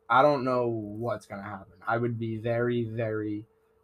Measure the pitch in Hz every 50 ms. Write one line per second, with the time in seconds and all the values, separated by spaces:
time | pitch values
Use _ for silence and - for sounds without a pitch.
0 | _ - 117 131 143 147 147 131 120 131 127 123 120 120 113 110 104 104 104 110
1 | 120 117 107 107 - - 104 98 101 104 101 95 98 - - - - 110 117 117
2 | 120 120 120 113 117 113 113 110 107 120 117 117 120 120 120 120 117 110 110 117
3 | 113 110 107 107 107 107 104 104 113 _ _ _ _ _ _ _